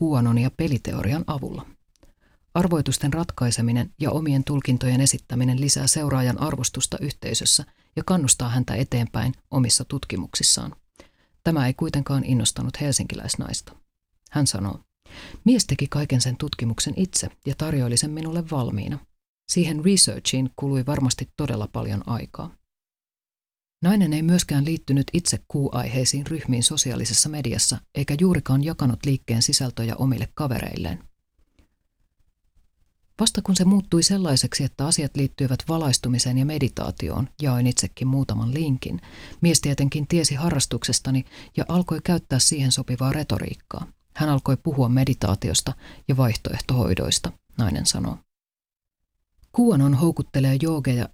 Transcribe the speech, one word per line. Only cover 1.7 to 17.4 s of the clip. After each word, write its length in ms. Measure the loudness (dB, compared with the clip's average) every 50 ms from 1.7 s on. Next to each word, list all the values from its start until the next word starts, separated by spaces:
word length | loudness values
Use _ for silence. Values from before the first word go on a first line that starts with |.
| -20 _ _ _ _ _ -20 -20 _ _ _ _ _ _ _ _ 0
Arvoitusten 600 | 0 2 2 2 2 2 0 0 0 0 0 0
ratkaiseminen 800 | -2 -2 -4 -2 -2 0 0 0 0 0 2 2 0 0 -2 -4 -4
ja 120 | -2 -2
omien 320 | -2 0 0 2 2 2 2
tulkintojen 580 | 0 -2 -2 0 0 0 2 2 2 2 4
esittäminen 600 | 4 2 2 0 -4 -4 -2 0 2 2 2 2
lisää 260 | 2 0 0 2 2
seuraajan 540 | 2 2 2 2 0 0 2 2 0 0 0
arvostusta 560 | -2 -2 -2 -2 -4 -4 -4 -4 -4 -4 -4 -4
yhteisössä 640 | -6 -6 -8 -8 -6 -6 -4 -2 0 2 2 0 0 -4 _ _ _ _ -8
ja 80 | -6 0
kannustaa 460 | 0 2 2 4 4 2 2 2 -2
häntä 260 | 0 0 0 0 0
eteenpäin 580 | -2 -2 0 0 -2 -2 -2 -2 -2 -2 -2 -4 -6 _ -4
omissa 340 | 0 2 2 2 2 0 -2
tutkimuksissaan. 880 | -2 -8 -8 -6 -6 -8 -8 -8 -6 -4 0 2 2 2 2 -2 -8 -12 -16 _ _ _ -20 -20 _ _ _ _ _ _ _ 0
Tämä 240 | 0 2 2 2
ei 60 | 2 0
kuitenkaan 500 | -2 -2 -2 -2 -2 -2 0 0 0 2
innostanut 580 | 2 2 2 2 0 -2 -2 -4 -6 -4 -4
helsinkiläisnaista. 920 | -2 -2 -2 -2 -2 -4 -6 -8 -6 -6 -6 -6 -6 -6 -8 -8 -10 -12 -20 -20 _ _ _ _ _ _ _ _ _ -4
Hän 160 | -2 0 0
sanoo, 320 | 0 0 -2 -4 -6 -6 -8 _ _ _ _ _ -20 -20 -20 -18 -18 -6 0 2
"Mies 200 | 4 4 4 2
teki 220 | 0 -2 -2 -2
kaiken 340 | -2 -2 -2 -2 2 2 2
sen 160 | 2 0 -2
tutkimuksen 560 | -4 -6 -6 -6 -4 -4 -4 -2 -2 -4 -4 0
itse 320 | -2 -2 0 0 -4 -4 -6 -8 _